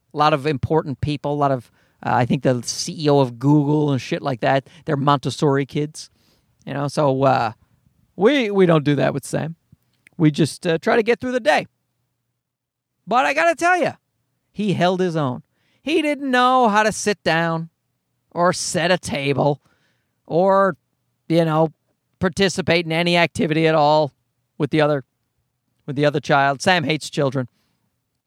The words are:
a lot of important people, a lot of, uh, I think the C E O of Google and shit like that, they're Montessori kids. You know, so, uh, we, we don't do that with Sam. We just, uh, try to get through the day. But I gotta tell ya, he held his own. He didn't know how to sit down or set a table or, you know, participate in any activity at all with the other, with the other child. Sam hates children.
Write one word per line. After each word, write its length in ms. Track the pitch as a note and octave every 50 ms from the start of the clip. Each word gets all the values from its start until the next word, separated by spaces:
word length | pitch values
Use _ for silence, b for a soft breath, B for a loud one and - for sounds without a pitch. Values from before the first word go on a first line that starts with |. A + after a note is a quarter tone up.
| _ _ -
a 40 | D3
lot 160 | D3 D#3 D#3
of 120 | C#3+ B2+
important 560 | D3+ D#3 C3 - - E3 D#3 F3 D#3 C3 -
people, 320 | - D3 D3+ C#3 - D3 D3
a 0 |
lot 180 | D3 C#3+ C#3
of, 200 | C3+ B2+ A#2 _ _ _ _ _ _ - -
uh, 60 | - B2
I 140 | A#2+ B2+ A#2
think 160 | D3 C#3+ -
the 180 | C#3+ B2+ B2
C 440 | A2+ - - - - - F3 F3+ D3+
E 40 | D3
O 120 | C#3+ C#3
of 180 | C3+ B2 A#2+ A#2
Google 520 | B2 C#3 D3 D3+ C#3+ C#3 D3+ D#3 D3+ D3
and 80 | C#3 B2+
shit 220 | - - E3+ F3
like 200 | - C#3+ C3+ A2+
that, 280 | - C3+ C3+ C#3 - B B B B
they're 100 | - D3+
Montessori 720 | C#3 B2+ C#3+ C#3+ C#3 - C#3 A#2+ - E3 D3 C3+ C#3 C#3+
kids. 460 | - - D3 D3 D3+ D3+ - - - _ _ _ _ _ _ _ _ _ _ -
You 120 | - C#3
know, 120 | C#3 C#3+ C#3+
so, 360 | - - D3+ C#3 C3+ C3 C3+
uh, 300 | C3+ B2+ B2 A#2+ A2 A2 _ _ _ _ _ _ _ _ _ _ _ -
we, 360 | - F3+ A3+ D4 C#4+ B3 G3+
we 160 | G3+ G3 F#3+ E3+
don't 160 | E3 D#3 C#3
do 100 | C#3+ D3
that 220 | C3+ C#3+ C#3+ C#3
with 100 | C#3+ -
Sam. 300 | - - D3 - D#3 E3 _ _ _ - _ _ _ _ _ _ _ _
We 140 | - E3 D#3
just, 380 | D3 - E3 C3+ - - - F3
uh, 100 | E3 E3
try 180 | - - A#3
to 60 | A#3+
get 180 | A3 G#3+ A#3+ -
through 120 | - B3+
the 80 | B3 B3+
day. 260 | A3 C#4+ D#4 B3 D#3 - _ _ _ _ _ _ _ _ _ _ _ _ _ _ _ _ _ _ _ _ _ _ _ _ _ _ -
But 200 | - G#3+ B3 C4+
I 80 | D4 C#4
gotta 220 | D4 E4 E4+ E4
tell 200 | - E4 F4 F#4 F4+
ya, 120 | C#4+ D#3 - - _ _ _ _ _ _ _ _ _ _
he 220 | _ - G#3 G#3+ E3
held 280 | C3 E3 F3+ F#3+ F3+
his 160 | F#3 F3+ D#3+ D#3+
own. 260 | D3 C3 B2 - - _ _ _ _ _ _ _
He 200 | - C4+ D#4+ E4
didn't 300 | D4+ D4+ D4 C#4 C#4+ C4+
know 380 | B3 B3 B3 B3+ C4 B3+ B3 A3+
how 140 | G3+ G#3+ G#3+
to 100 | G#3+ F#3
sit 280 | - - G#3 G#3 - -
down 460 | F3 D#3+ E3 E3+ E3+ E3 D#3+ E3 E3 _ _ _ _ _ _ _ _ _ _ _ _
or 220 | - E3 F3 F3+ F3+
set 380 | - - - - E3+ D#3 F3
a 60 | F3+ E3+
table 640 | - - A3 C#3+ C#3 C#3 C#3 C3 C#3+ D3 D3 - _ _ _ _ _ _ _ _ _ _ _ _ _
or, 520 | - D#3 D#3+ F#3 G3 F#3+ G3 G3 F#3+ D#3+ - _ _ _ _ _ _ _ _ _ -
you 160 | E3 E3+ E3
know, 300 | D#3+ D#3 D#3 E3 D#3+ - _ _ _ _ _ _ _ _ -
participate 680 | - F#3 - - G3+ F#3 - - E3 - E3 F3 F3
in 80 | D#3+ D#3+
any 240 | D#3+ F3 F3 F3 F3
activity 500 | E3+ D#3+ - - F3 E3 D#3 D#3 D#3+ D#3+
at 80 | D#3+
all 380 | D#3+ D3 D3 D3+ D#3 D#3 C#3 - _ _ _ _ _ _ _ _ -
with 120 | D#3+ C3
the 100 | - D#3
other, 240 | D3+ D3 D3+ C#3 B2+ _ _ _ _ _ _ _ _ _ _ _ _ _ _ _ _
with 120 | - C#3+ C3
the 80 | D3
other 160 | D3 C#3 D3+
child. 400 | - - D3+ C#3 C#3 C#3 C#3+ C3
Sam 240 | - G3 F#3 F3+ D3
hates 240 | C3 D#3 D3 - -
children. 400 | - - C#3+ C3+ A#2+ C3+ B2+ A#2 _ _ _ _ _ _ _ _ _ _ _ _ _ _ _